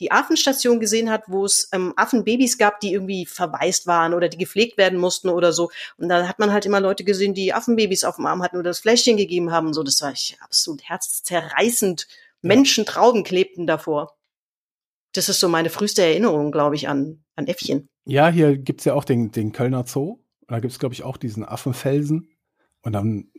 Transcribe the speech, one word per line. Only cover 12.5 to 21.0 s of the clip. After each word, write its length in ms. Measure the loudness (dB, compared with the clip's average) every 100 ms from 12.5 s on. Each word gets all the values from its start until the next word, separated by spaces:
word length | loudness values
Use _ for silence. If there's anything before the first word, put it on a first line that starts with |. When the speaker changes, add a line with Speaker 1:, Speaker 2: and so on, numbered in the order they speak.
| 6 6 2 0 4 4 4
Speaker 1:
klebten 440 | 0 0 -2 -2 -2
davor. 500 | -2 -2 -4 -4 _ _ _ _ _ _ _ _ _ _
Das 160 | -6 -2
ist 100 | 0
so 80 | 2
meine 220 | 2 0
früheste 320 | -2 0 4
Erinnerung, 480 | 4 4 2 2 0
glaub 220 | 2 2
ich, 160 | 0 -2
an, 340 | -2 -4 -8 _ -8
an 100 | -6
Äffchen. 400 | -6 -4 -4 -6 _
Speaker 2:
Ja, 240 | -2 4 4
hier 300 | 6 4 4
gibt's 260 | -2 -2
ja 120 | 0 0
auch 100 | 0
den, 260 | 0 0
den 220 | -2 -4
Kölner 320 | -2 -2 -2 -4
Zoo. 320 | -4 -4 -8 _ _
Und 120 | -10 -6
da 60 |
gibt's, 180 | -6 -4
glaub 140 | -6
ich, 100 | -6